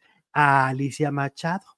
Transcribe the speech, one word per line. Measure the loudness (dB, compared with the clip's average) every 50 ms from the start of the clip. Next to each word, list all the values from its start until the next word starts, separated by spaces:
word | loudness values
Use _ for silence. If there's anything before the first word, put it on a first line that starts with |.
| _ _ _ _ _ _ 0
a | 2 4 4 6 4 2 2
Alicia | -2 -4 -4 -6 -4 -4 -4 -4
Machado. | -2 -4 -6 -6 -8 -8 -8 -6 -6 -8 -10 _ _